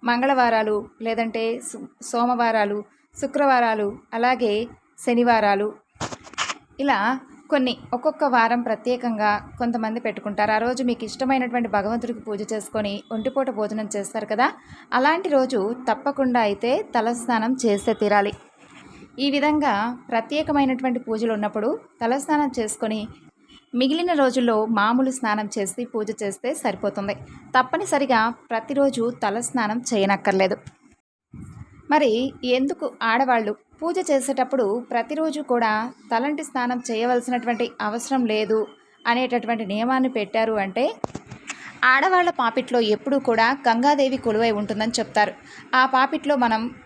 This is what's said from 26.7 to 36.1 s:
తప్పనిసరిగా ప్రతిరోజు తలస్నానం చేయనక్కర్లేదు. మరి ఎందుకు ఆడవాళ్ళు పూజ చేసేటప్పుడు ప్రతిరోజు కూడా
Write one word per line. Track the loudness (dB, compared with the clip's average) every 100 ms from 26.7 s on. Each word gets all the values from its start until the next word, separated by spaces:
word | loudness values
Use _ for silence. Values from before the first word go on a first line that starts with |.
| -2 -4 -4 -6 -6 -10 -20 0
తప్పనిసరిగా | 0 2 -2 0 0 2 2 2 -2 _
ప్రతిరోజు | -6 -2 2 2 2 -4 -2
తలస్నానం | -4 -2 -4 -2 -2 -2 -2
చేయనక్కర్లేదు. | 0 2 2 2 2 2 0 -10 _ _ _ _ _ _ -20 -18 -18 -20 -20 0
మరి | 2 4 2 -2 -4 0 0
ఎందుకు | 0 -2 -6 -4 0
ఆడవాళ్ళు | 2 4 2 2 -6 _ _
పూజ | -4 -2 2
చేసేటప్పుడు | 0 2 -2 0 2 0 0 -2
ప్రతిరోజు | -4 -2 -2 -2 -4 -2
కూడా | 0 2 0 -4 -10 -4